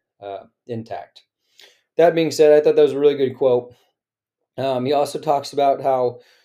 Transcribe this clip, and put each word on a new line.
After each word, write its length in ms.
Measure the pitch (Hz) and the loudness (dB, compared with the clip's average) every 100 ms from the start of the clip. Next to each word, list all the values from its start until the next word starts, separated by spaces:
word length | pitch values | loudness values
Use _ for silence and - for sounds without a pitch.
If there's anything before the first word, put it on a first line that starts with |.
| _ _ | _ _
uh, 240 | 101 98 - _ - | -14 -14 -16 _ -14
intact. 580 | 113 110 95 - _ _ _ _ _ - _ _ - | -12 -12 -14 -16 _ _ _ _ _ -20 _ _ 2
That 180 | 170 | 2
being 160 | 165 160 | 2 -4
said, 220 | 127 151 | 2 6
I 100 | 151 | 6
thought 140 | 156 151 | 4 4
that 60 | |
was 100 | 147 | 2
a 60 | 135 | 4
really 180 | 143 143 | 0 2
good 200 | 131 120 | -4 0
quote. 380 | 135 123 - _ _ _ _ _ _ _ _ - | 0 0 -4 _ _ _ _ _ _ _ _ -8
Um, 300 | 135 127 127 | -6 -4 -2
he 60 | |
also 260 | 143 139 147 | -2 -2 -6
talks 340 | 151 143 139 | -8 -8 -8
about 300 | 139 139 127 | -4 -2 -2
how 380 | 139 131 123 120 _ _ | -2 -2 -4 -8 _ _